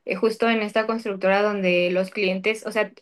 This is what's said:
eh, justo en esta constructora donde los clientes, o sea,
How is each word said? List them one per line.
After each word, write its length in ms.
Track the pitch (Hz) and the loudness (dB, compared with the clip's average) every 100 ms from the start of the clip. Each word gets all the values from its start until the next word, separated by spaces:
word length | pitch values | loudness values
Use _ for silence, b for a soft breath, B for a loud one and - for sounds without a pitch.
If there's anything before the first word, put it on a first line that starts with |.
| - | -8
eh, 100 | 190 | -2
justo 340 | 220 220 233 | 0 0 0
en 120 | 226 | 0
esta 260 | 208 220 220 | 0 -2 0
constructora 540 | 226 226 190 190 196 | -2 -4 -2 2 4
donde 480 | 208 202 185 175 180 | 2 0 2 2 2
los 200 | 180 190 | 0 -2
clientes, 540 | 214 185 190 202 220 214 | -2 -2 0 -2 -4 -4
o 60 | |
sea, 220 | 214 214 - | -2 -4 -6